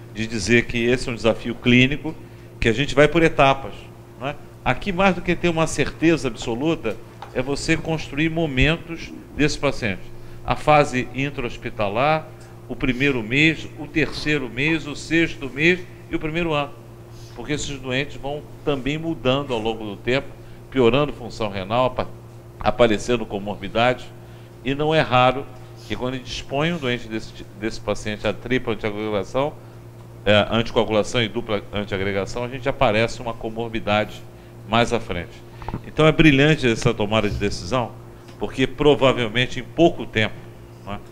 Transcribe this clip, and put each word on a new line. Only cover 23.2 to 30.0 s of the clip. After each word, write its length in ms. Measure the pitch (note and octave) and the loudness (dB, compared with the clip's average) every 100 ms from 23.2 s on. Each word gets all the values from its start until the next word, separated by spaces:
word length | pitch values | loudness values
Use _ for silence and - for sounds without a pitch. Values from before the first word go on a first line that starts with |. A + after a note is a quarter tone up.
| A2 | -2
comorbidade. 800 | G#2 G2+ F2+ G2 G#2+ B2 B2+ - - - - - - | -6 -6 -6 -4 2 2 2 -6 -18 -18 -20 -20 -8
E 100 | B2+ | -4
não 200 | C#3 D3+ | -2 2
é 60 | D#3+ | 2
raro 440 | A2+ B2+ B2+ C3+ - - - - - | 4 6 4 2 -6 -14 -18 -18 -8
que 80 | G#2+ | -4
quando 180 | B2+ | -4
a 20 | C3 | -6
gente 120 | A#2 | -8
expõe 420 | - - C#3 D#3+ | -10 -4 -2 0
um 60 | F3 | 0
doente 300 | B2+ A#2+ A2 | -2 -2 -4
desse 240 | A2 - | -8 -8
ti-, 140 | - - - | -14 -16 -6
desse 200 | A2+ - | -6 -4
paciente 460 | G#2+ G2+ A2 G#2 G#2+ | -4 -4 -4 -2 -2
a 40 | |
tripla 420 | F#2+ A#2+ B2+ B2 | -4 -2 0 0
anticoagulação, 800 | G2+ G#2+ G#2 G#2+ G#2 F#2+ B2+ D3+ - - - - - | -4 -4 -4 -2 -2 -2 -2 -2 -4 -16 -18 -18 -20